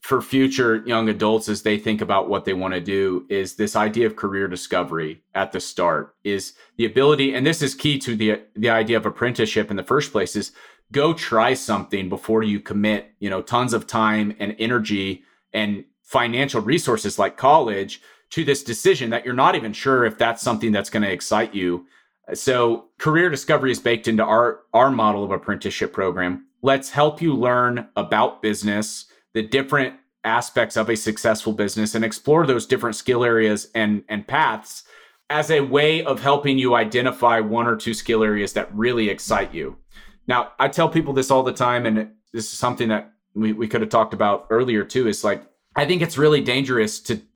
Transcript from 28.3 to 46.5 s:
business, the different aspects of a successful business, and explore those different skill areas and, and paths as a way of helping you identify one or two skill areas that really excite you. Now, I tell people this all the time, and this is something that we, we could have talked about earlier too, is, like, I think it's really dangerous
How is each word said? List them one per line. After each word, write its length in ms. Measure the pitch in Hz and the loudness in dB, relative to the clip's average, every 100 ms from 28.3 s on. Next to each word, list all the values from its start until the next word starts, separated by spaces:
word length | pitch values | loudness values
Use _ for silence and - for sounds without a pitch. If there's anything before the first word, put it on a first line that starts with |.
| - | 0
business, 640 | 110 104 104 104 107 - - _ _ | -4 -2 -2 -2 -4 -10 -16 _ _
the 80 | 113 | -6
different 520 | 110 131 135 147 127 - _ _ | 0 -2 0 0 -2 -6 _ _
aspects 540 | 113 113 120 - 110 - | 0 0 0 -2 0 0
of 120 | 110 | 0
a 80 | 110 | -2
successful 560 | 110 107 120 107 - | -2 -2 0 0 -2
business, 420 | 107 101 - 107 | -2 -2 -2 -2
and 100 | 117 | -2
explore 420 | 113 110 - 151 160 | -4 -4 2 4 4
those 200 | 120 110 | 2 2
different 280 | 127 120 | 0 0
skill 300 | 107 - 120 | -6 -2 2
areas 440 | 120 113 110 104 - | 4 4 2 0 -4
and, 300 | 113 107 104 - | -2 0 -2 -4
and 180 | 104 - | -10 -4
paths 580 | 139 151 110 - - - - - _ _ | 0 0 -2 -10 -20 -20 -20 -20 _ _
as 200 | 151 156 | -4 0
a 100 | 156 | 0
way 440 | 139 135 151 160 | 2 2 2 2
of 180 | 160 131 | -2 -2
helping 360 | 123 147 147 135 | 2 2 2 2
you 160 | 127 | 4
identify 640 | 120 110 123 123 127 120 113 | 2 2 0 0 2 2 2
one 260 | 107 113 117 | 0 -2 0
or 80 | |
two 180 | 110 117 | -2 -4
skill 280 | 110 - 113 | -8 -2 2
areas 300 | 110 104 98 | 2 0 -2
that 200 | - 95 | -4 -6
really 340 | 101 117 120 107 | -2 -2 0 0
excite 440 | 95 - 104 101 | -2 -2 -2 -2
you. 260 | 82 69 - _ - - - - | -6 -10 -12 _ -20 -20 -18 -2
Now, 240 | 123 120 - | -2 -2 -2
I 80 | 135 | -2
tell 200 | 139 160 | 2 2
people 260 | 160 147 | 2 0
this 160 | 135 131 | -2 2
all 120 | 135 | 2
the 100 | 127 | 2
time, 340 | 113 123 123 120 | 0 0 0 0
and 240 | 107 107 _ _ | 0 -2 _ _
this 120 | 113 | -10
is 140 | 107 - | -10 -4
something 300 | 123 - 117 | -4 0 0
that 240 | 107 - _ _ | 0 -4 _ _
we, 180 | 104 110 | -4 -2
we 140 | 107 113 | -2 -2
could 140 | 120 | -2
have 100 | 107 | 0
talked 240 | 117 - | 0 0
about 320 | 104 107 98 - | 0 0 0 0
earlier 340 | 110 127 110 | 0 2 0
too, 240 | 101 123 120 | 0 -2 0
is, 160 | 101 | 0
like, 180 | 107 101 - _ _ | -2 -2 -6 _ _
I 120 | - 147 | -4 0
think 160 | 180 | 0
it's 160 | 165 123 | -2 2
really 220 | 151 147 | 4 4
dangerous 600 | 113 | 2